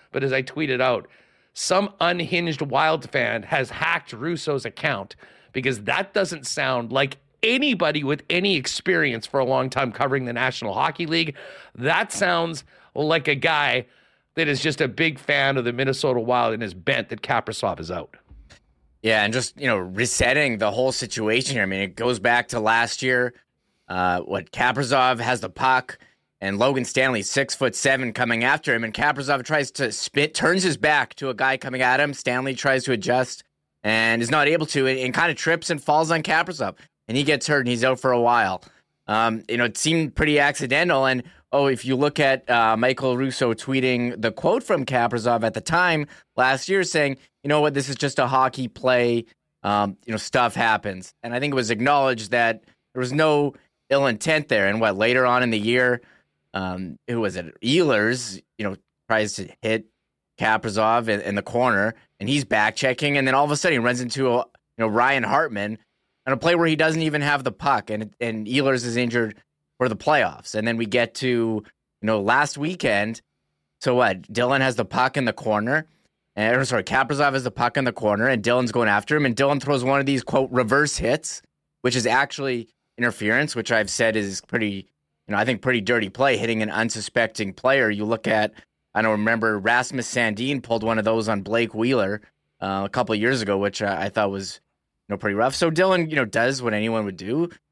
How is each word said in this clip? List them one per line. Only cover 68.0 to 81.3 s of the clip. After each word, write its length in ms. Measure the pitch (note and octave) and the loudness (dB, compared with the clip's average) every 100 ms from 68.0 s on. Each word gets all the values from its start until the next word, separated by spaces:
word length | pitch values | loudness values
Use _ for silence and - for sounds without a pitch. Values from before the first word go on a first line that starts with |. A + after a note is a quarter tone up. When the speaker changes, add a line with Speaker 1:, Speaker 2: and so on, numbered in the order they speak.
| G#2+ - | -8 -8
Speaker 2:
and 260 | A#2 A2 G#2+ | -6 -6 -2
Ehlers 380 | C3 C3+ B2+ | 0 2 0
is 120 | A#2+ A#2 | -2 -2
injured 400 | B2 A#2+ A2 - _ _ _ - | 0 0 -2 -4 _ _ _ -2
for 100 | B2+ | -2
the 80 | G#2 | 0
playoffs. 580 | - D3 F2+ - - | 2 2 2 -2 -8
And 140 | A2 A2+ | -4 -2
then 80 | A#2 | -2
we 80 | |
get 300 | A2 A#2+ A#2 | 0 2 0
to, 120 | - C3 | -2 -2
you 380 | A#2+ A2+ A2 - _ _ _ | 0 0 -2 -6 _ _ _
know, 180 | G#2+ A2 | 0 0
last 380 | G2 B2+ D3 C#3+ | 4 4 2 -2
weekend. 640 | D3+ F#3 C3 G2+ G#2+ A2+ _ _ _ _ _ _ | -6 -2 0 0 0 -6 _ _ _ _ _ _
So 140 | C3+ | 0
what? 280 | B2 A2+ F#2 - | 2 2 0 -4
Dylan 300 | A2 B2 C#3 | -2 2 2
has 160 | C3 A#2+ | 2 0
the 80 | |
puck 320 | G#2 - C3 - | -2 0 0 0
in 80 | |
the 80 | A#2 | -2
corner, 540 | - A2 G#2 A2+ D#3 D#3 _ _ _ _ - | -2 0 0 0 -2 -4 _ _ _ _ -2
and, 200 | A2 B2+ | 2 2
or 80 | |
sorry, 200 | C3 A#2+ | 0 -2
Kaprizov 480 | - C3 B2 C#3+ C#3+ | 0 0 0 2 0
has 120 | C3+ | 0
the 60 | B2 | -2
puck 260 | - A#2+ C#3+ | -2 -2 0
in 80 | |
the 80 | B2+ | -2
corner, 360 | - G#2+ G#2 B2 | 0 0 2 2
and 140 | B2 | 0
Dylan's 300 | G#2+ B2 B2 | 2 2 2
going 160 | A#2+ A2 | 0 2
after 280 | G#2 - D3+ | 2 2 0
him, 80 | |
and 100 | C3+ | 0
Dylan 280 | A2+ C#3 C#3+ | 2 2 2
throws 200 | C3+ C#3 | 0 0
one 180 | B2+ C#3 | 2 0
of 60 | C#3 | 2
these, 160 | C3+ | -2
quote, 280 | - C#3+ C3 | 0 0 2
"reverse 460 | B2 A2+ C3+ D3 - | 0 2 2 2 0
hits," 460 | A#2+ B2+ - | -2 -2 -4